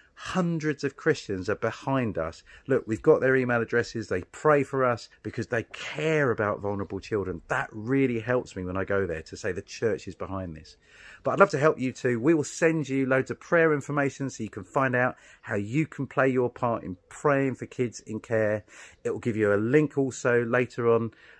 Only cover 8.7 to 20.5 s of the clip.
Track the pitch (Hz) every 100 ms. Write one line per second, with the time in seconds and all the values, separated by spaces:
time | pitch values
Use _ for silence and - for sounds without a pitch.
8.7 | 92 95 98 92 78 - 90 101 90 -
9.7 | - 113 98 98 - 90 95 90 78 85
10.7 | - _ - - - 131 123 196 139 151
11.7 | - 127 - 127 117 139 160 135 - 165
12.7 | 160 131 135 131 131 131 117 - 170 160
13.7 | 147 - 147 139 - 135 - 107 107 95
14.7 | 143 131 123 127 - - - - 107 104
15.7 | 139 156 - 131 - 135 127 123 - 123
16.7 | 113 90 90 - - 151 139 135 123 117
17.7 | - 123 - - 110 - 113 107 107 -
18.7 | - - - 120 107 120 107 104 101 113
19.7 | 147 147 143 135 - 127 120 120